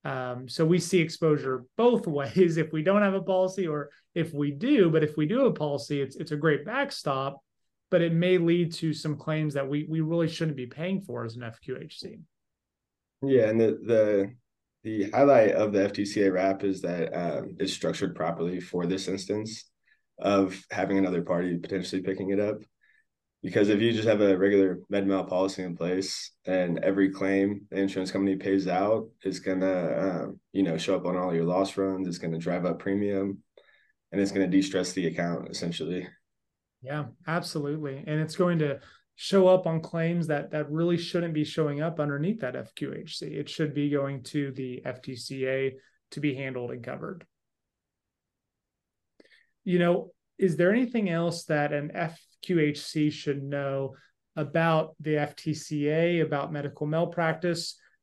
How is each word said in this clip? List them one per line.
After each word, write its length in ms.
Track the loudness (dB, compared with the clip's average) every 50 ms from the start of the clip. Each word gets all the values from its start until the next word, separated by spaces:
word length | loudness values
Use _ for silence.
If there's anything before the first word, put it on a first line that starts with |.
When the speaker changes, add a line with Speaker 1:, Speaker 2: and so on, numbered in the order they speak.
| -8
Speaker 1:
Um, 400 | -8 -6 -6 -6 -8 -8 -10 -12
so 200 | -6 0 2 4
we 120 | 4 4 2
see 220 | 2 2 2 2
exposure 640 | 2 2 0 0 2 2 2 2 0 -2 -4 -4 -6 -6 _ 2
both 280 | 4 4 4 4 0
<laughs> 0 |
ways 520 | -2 -2 -2 -2 0 4 4 4 4 4 0
if 120 | -2 -2
we 120 | -2 0
don't 180 | 2 4 4 4
have 140 | 4 4 2
a 80 | 0
policy 440 | 0 0 2 2 2 0 0 -2 -2
or 220 | -2 -2 -4 -6 -8 -14 _ _ _ -4
if 200 | -2 -2 -2 -2
we 160 | -2 -2 -2
do. 400 | -2 0 2 4 6 6 6 6
But 140 | 6 4 4
if 120 | 2 2
we 80 | 0 0
do 140 | 2 4 4
have 80 | 4
a 60 | 4
policy, 500 | 2 2 -2 -2 -2 -4 -4 -4 -2 -2
it's, 140 | -2 -4 -6
it's 160 | -10 -8 -6
a 40 | -4
great 300 | 0 2 2 2 2 -2
backstop 760 | -4 -4 -4 -4 -4 -6 -6 -4 -2 -2 -2 -2 -4 -6 -10 _ _ _ _ _ _ _ _ _ 2 2
but 80 | 2
it 100 | 4 4
may 260 | 2 2 4 4 4 4
lead 360 | 4 4 4 4 2 0 -2
to 180 | -4 -4 -4
some 240 | -2 -2 -4 -6 -6
claims 380 | -4 -4 -4 -2 -2 -2 -2 -2
that 140 | -2 -2 -2
we, 180 | -2 -4 -2 -2
we 120 | -2 -2
really 260 | 0 0 0 0 0
shouldn't 300 | 0 -2 -2 -4 -4 -4
be 100 | -6 -8
paying 340 | -10 -8 -8 -4 -4 -4 -4
for 240 | -4 -6 -8 -6 -6
as 120 | -8 -8
an 80 | -10 -12
F 160 | -12 -12 -12
Q 180 | -10 -10 -10 -10
H 200 | -10 -14 -16 -16
C. 180 | -16 -16 -16 -18 -20 _ _ _ _ _ _ _ _ _ _ _ _ _ _ _ _ _ _ -4
Speaker 2:
Yeah, 260 | 0 4 6 6 6 6
and 120 | 4 4
the, 180 | 4 4 2 0 0 2
the, 400 | 4 4 6 6 4 2 2 0 -4 -14 _ _ _ _ _ _ _ _
the 280 | -8 -4 -2 -2 -2 0
highlight 400 | 4 4 6 8 8 8 8 6
of 200 | 6 4 2 2
the 120 | 2 2 2
F 80 | 2
T 120 | 0 -2 -4
C 180 | -2 2 2
A 100 | 2 4
wrap 320 | 4 2 2 2 0 0 -2
is 160 | -2 -2 -2
that, 340 | -4 -4 -2 -2 -2 -2 -2
um, 400 | -4 -2 -2 -4 -4 -6 -8 -6 -6
it's 120 | -4 -4
structured 440 | -4 -4 -4 -4 -2 -2 -4 -4 -4
properly 420 | -2 -4 -2 -2 -2 -4 -4 -4 -6
for 260 | -8 -6 -4 -2 -2
this 220 | -2 -2 -2 -2
instance 640 | -4 -6 -6 -4 -4 -4 -4 -4 -8 -10 -14 -18 _ _ _ _ _ _ _ _ _ _ -2
of 420 | 0 2 4 4 4 2 0 -6 -12 -8
having 260 | -6 -4 -2 0 2 2
another 240 | 2 2 0 -2
party 340 | 0 0 0 0 0 -2 -4
potentially 460 | -4 -4 -4 -4 -4 -4 -4 -6 -4
picking 280 | -4 -4 -4 -4 -2 -2
it 100 | 0 0
up. 160 | 0 0 -2 -4 -8 _ _ _ _ _ _ _ _ _ _ _ _ _ _ _ -6
Because 240 | 0 2 4 4 4
if 120 | 4 4
you 120 | 4 2
just 160 | 2 2 2 2
have 140 | 4 6
a 140 | 6 4 4
regular 440 | 4 4 6 6 6 6 4 2 -2 -6 -4
med 160 | -2 0 0
mal 160 | 2 0 0
policy 400 | 0 0 0 0 0 0 -2 -4
in 140 | -8 -8 -6
place 560 | -4 -2 -2 0 -2 -2 -4 -6 -10 -12 -14 _ _ -4
and 340 | -2 0 0 0 0 -2 -2
every 320 | -2 -2 2 2 2 2
claim 540 | 0 -2 -2 0 2 2 2 0 -2 -6 -10 -6
the 80 | -2 -2
insurance 320 | -2 -2 -2 -4 -4 -4
company 240 | -2 0 0 0 0
pays 320 | 0 0 0 2 2 2
out 400 | 2 0 2 2 2 2 0 -2 -6 _ _
is 160 | -6 -6 -6 -4
gonna, 840 | -4 -2 0 0 2 2 0 0 0 0 0 0 0 0 -2 -2 -4
um, 160 | -6 -10 -14 _ _
you 140 | 0 0 0
know, 120 | 2 0
show 200 | -2 0 0 0
up 100 | 0 0
on 100 | -2 -2
all 160 | 0 0 0
your 120 | 0 0 0
loss 320 | 2 2 2 0 0 0
runs, 320 | -2 0 0 0 -2 -4 -4
it's 100 | -6 -6
gonna 200 | -4 -4 -4 -4
drive 260 | -2 -2 -2 0 0
up 140 | -2 -2 -2
premium, 580 | -2 -2 -2 0 0 0 0 -2 -2 -4 -4 -8 _ _ _ -20 _ _ _ _ _ _ _ _ _ -4
and 100 | 0 0
it's 120 | 0 2
gonna 160 | 2 0 2 4
de-stress 460 | 4 4 2 2 0 -2 -2 -2 -2
the 120 | -2 -2
account, 420 | -2 0 0 -2 -2 -2 -4 -6 -8
essentially. 600 | -8 -6 -6 -6 -4 -4 -6 -4 -4 -6 -6 -10 -14 _ _ _ _ _ _ _ _ _ _ _ _ _ -12
Speaker 1:
Yeah, 200 | -8 -8 -6 -8 -8 -12 _ -6
absolutely. 800 | -4 -4 -4 -4 -4 -6 -6 -4 -4 -4 -6 -6 -8 -10 -8 -6
And 140 | -4 -2 -2
it's 160 | -2 -2 0
going 220 | 2 2 4 4 2
to 220 | 2 0 -2 -4 -10 -20 -20 _ _ _ _
show 340 | -12 -2 2 4 6 8 8
up 180 | 8 6 4
on 140 | 2 -2 -2
claims 460 | -2 -4 -4 -2 0 0 0 0 0
that, 240 | 0 -2 -2 -2 -4
that 200 | -4 -4 -4 -2
really 280 | 0 0 2 2 2 0
shouldn't 340 | 0 -2 -2 -2 -2 0
be 120 | 0 -2 -2
showing 360 | -2 0 -2 -2 0 0 -2
up 180 | -2 -2 -2 -2
underneath 420 | -2 -2 -2 -2 0 -2 -2 -2
that 160 | -4 -6 -6
F 180 | -8 -10 -10 -10
Q 180 | -8 -8 -8
H 240 | -8 -10 -12 -12 -12
C. 80 | -12 -10
It 240 | -8 -8 -8 -8 -6
should 240 | -4 -4 -4 -2
be 160 | -2 -2 0 0
going 340 | 0 0 -2 -2 -6 -8 -10
to 280 | -6 -4 -4 -4 -4
the 300 | -6 -8 -8 -8 -8 -10 -10
F 160 | -10 -10 -10
T 160 | -12 -14 -12
C 300 | -12 -12 -10 -6 -4 -4
A 300 | -2 -2 0 -2 -4 -4 -8 _ _ _ _ _ -14
to 100 | -8 -4
be 140 | -2 -2 -2
handled 380 | -4 -6 -6 -6 -6 -8 -8
and 120 | -8 -10 -10
covered. 400 | -10 -10 -10 -10 -10 -12 -12 -16 _ _ _ _ _ _ _ _ _ _ _ _ _ _ _ _ _ _ _ _ _ _ _ _ _ _ _ _ _ _ _ _ _ _ _ _ _ _ _ _ _ _ _ _ _ _ _ -4
You 140 | 0 2 4
know, 340 | 4 4 2 0 -2 -6 -16 _ _ _ _
is 200 | 0 0 2 4
there 180 | 4 4 4 4
anything 340 | 4 2 0 0 0 0 0
else 360 | 0 0 0 -2 -2 -4 -4
that 280 | -2 0 0 0 0
an 200 | -2 -4 -4 -6 -4
F 260 | -4 -4 -6 -6 -12 _ _ _ _
Q 180 | -4 0 2 2
H 220 | 2 2 0 -4
C 260 | -8 -6 -2 0 0 0
should 340 | -2 -4 -6 -6 -6 -4
know 520 | -6 -6 -6 -4 -4 -4 -4 -4 -4 -6 -8 -14 _ _ _ _ _ _ -8
about 580 | -8 -4 0 2 2 4 4 4 4 2 -2 -6 -8
the 160 | -4 -2 0
F 180 | 0 0 -2 -6
T 180 | -8 -6 -6 -6
C 340 | -6 -6 -6 -4 -2 0 0
A, 320 | 2 2 2 2 2 2
about 320 | 0 0 0 -2 -4 -4
medical 340 | -6 -6 -8 -8 -8 -6 -4
malpractice, 920 | -2 0 0 0 -2 -2 -2 0 0 0 -2 -2 -4 -2 -4 -6 -10 -12 _ _ _ _ _